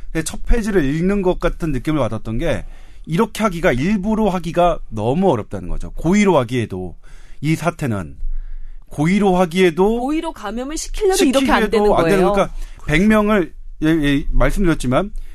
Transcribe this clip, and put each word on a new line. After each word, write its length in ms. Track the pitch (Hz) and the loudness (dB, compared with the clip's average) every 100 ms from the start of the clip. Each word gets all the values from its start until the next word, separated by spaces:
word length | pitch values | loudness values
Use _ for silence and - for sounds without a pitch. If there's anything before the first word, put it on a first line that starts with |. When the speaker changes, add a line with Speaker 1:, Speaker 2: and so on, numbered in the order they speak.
| - 165 156 | -4 -4 -4
Speaker 1:
첫 180 | 202 | -2
페이지를 400 | - 233 214 196 | 2 4 4 0
읽는 380 | 135 156 185 202 | 2 0 0 0
것 180 | 185 170 | 0 0
같은 320 | 170 - 165 | -2 -2 -2
느낌을 260 | 127 151 156 | -2 0 0
받았던 360 | 110 110 110 113 | 0 -4 -6 -4
게 300 | 165 101 - - - - - | -2 -2 -6 -14 -16 -14 -4
이렇게 360 | 165 220 - | 0 0 0
하기가, 300 | 214 170 170 | -4 0 0
일부러 560 | 120 160 214 202 214 214 | 2 0 0 0 0 0
하기가 500 | 180 165 165 175 156 - | 0 -2 0 2 0 -6
너무 400 | 107 107 156 196 | -4 -2 2 2
어렵다는 380 | 117 95 98 87 | 2 -2 -8 -4
거죠. 200 | 78 85 | -4 -6
고의로 440 | - 160 208 196 156 | -4 0 4 4 4
하기에도 600 | 120 127 104 92 90 - - - - - | 2 -2 -4 -6 -8 -12 -16 -16 -14 -6
이 160 | 147 160 | -2 0
사태는 640 | 165 - 139 101 78 - - - - - - - - | -2 -2 -2 -4 -6 -4 -2 -2 -4 -8 -10 -12 -10
고의로 460 | - 160 208 202 180 | -2 2 4 4 2
하기에도 640 | 185 180 180 160 202 233 | 2 4 2 4 2 2
Speaker 2:
고의로 320 | 262 311 330 | -2 -4 -4
감염을 440 | 294 214 226 262 320 | -8 -8 -8 -8 -8
시키려도 480 | - - 403 381 | -6 -2 2 4
이렇게 260 | 311 254 269 | 4 4 2
안 120 | 254 | 2
Speaker 1:
시키기에도 80 | 214 | 2
Speaker 2:
되는 260 | 220 208 127 | 2 4 4
Speaker 1:
안 80 | |
되는 200 | 165 196 | 4 4
Speaker 2:
거예요. 80 | 185 | 4
Speaker 1:
그러니까 220 | 202 170 - - - - | 2 0 -2 -8 -8 0
백 200 | 151 214 | 2 4
명을, 480 | 214 208 214 160 - - - | 4 4 2 0 -6 -14 -2
예, 40 | 156 | 0
예, 380 | 165 143 143 - | 2 2 0 2
말씀드렸지만 840 | - 131 202 180 151 131 135 202 - - | 2 4 2 2 0 0 0 0 -6 -10